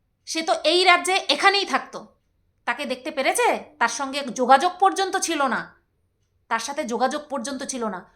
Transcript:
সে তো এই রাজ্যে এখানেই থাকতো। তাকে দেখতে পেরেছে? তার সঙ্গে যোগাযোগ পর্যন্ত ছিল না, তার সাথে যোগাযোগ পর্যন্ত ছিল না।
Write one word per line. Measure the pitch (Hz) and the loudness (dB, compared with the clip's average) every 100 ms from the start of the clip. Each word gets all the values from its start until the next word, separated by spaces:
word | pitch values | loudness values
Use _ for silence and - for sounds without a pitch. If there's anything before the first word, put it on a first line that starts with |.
| _ _ - | _ _ -8
সে | 330 | -6
তো | 320 330 | -2 0
এই | 302 349 | 2 4
রাজ্যে | 370 349 - | 4 4 2
এখানেই | 381 - 285 381 392 | -2 0 2 4 2
থাকতো। | 381 262 - 180 - _ _ _ _ _ | 0 -4 -6 -12 -16 _ _ _ _ _
তাকে | - 240 277 | -8 -6 -6
দেখতে | 247 311 | -8 -6
পেরেছে? | 269 269 370 466 254 - _ | -2 -2 2 2 0 -6 _
তার | 233 | -2
সঙ্গে | - 277 277 | -2 -6 -6
যোগাযোগ | 247 214 247 262 359 359 | -6 -2 6 6 6 2
পর্যন্ত | 392 330 381 381 | 2 4 0 -2
ছিল | 370 320 269 | -2 0 0
না, | 202 160 - _ _ _ _ _ _ _ | -2 -6 -16 _ _ _ _ _ _ _
তার | 226 | -6
সাথে | 226 285 | -4 -6
যোগাযোগ | 262 233 247 294 - | -4 0 0 -2 -6
পর্যন্ত | 277 226 262 | -8 -6 -8
ছিল | 277 262 220 | -8 -6 -6
না। | 185 - | -6 -12